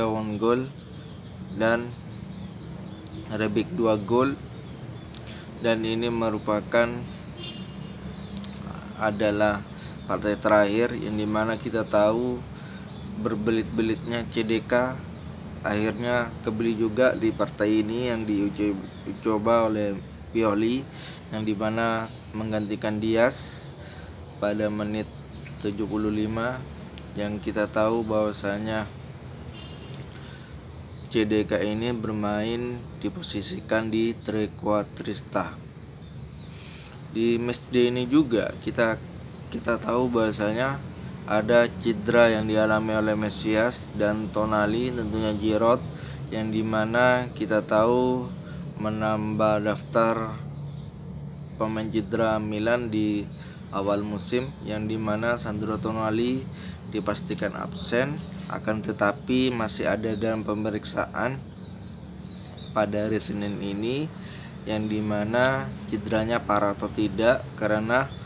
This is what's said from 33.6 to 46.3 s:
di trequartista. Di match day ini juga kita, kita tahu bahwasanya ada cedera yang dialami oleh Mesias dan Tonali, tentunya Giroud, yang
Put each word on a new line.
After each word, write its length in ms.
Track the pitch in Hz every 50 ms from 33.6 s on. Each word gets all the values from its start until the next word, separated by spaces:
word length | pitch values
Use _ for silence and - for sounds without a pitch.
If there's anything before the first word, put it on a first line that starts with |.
| - - 110 110 113 110
di 240 | 110 113 113 113 113
trequartista. 1400 | - - - 107 107 107 92 - - - 104 104 104 98 - - - - 110 101 - - - - 101 90 82 - - - - - - - - - - - - - - - - - - - - - - - - - - - - - - - - -
Di 260 | 110 113 120 117 117
match 320 | 120 120 120 - - - 127
day 160 | 123 120 120
ini 160 | 123 123 123
juga 480 | 120 135 156 151 123 117 101 92 - - -
kita, 400 | - 110 - - 117 113 107 - - - - - - - - - - -
kita 320 | - - - 117 117 110
tahu 320 | - 113 117 123 127 123 120
bahwasanya 640 | 113 110 107 101 104 104 104 110 117 127 135 139 143 - - - - - - - - -
ada 400 | - 104 107 107 110 117 120 117 117 - -
cedera 480 | - 117 113 104 104 113 117 120 117 117
yang 160 | 113 110 107
dialami 480 | 110 110 110 110 110 110 107 110 110 107 107
oleh 160 | 107 107 107
Mesias 720 | 107 107 104 - - - 107 110 107 117 123 123 - - - -
dan 320 | 104 104 104 107 107 107 92
Tonali, 640 | - 107 107 110 107 107 104 104 110 117 123 127 123
tentunya 400 | 120 113 104 107 110 110 110 107
Giroud, 480 | 101 107 110 107 107 113 117 127 127 - - - - - - - - -
yang 240 | -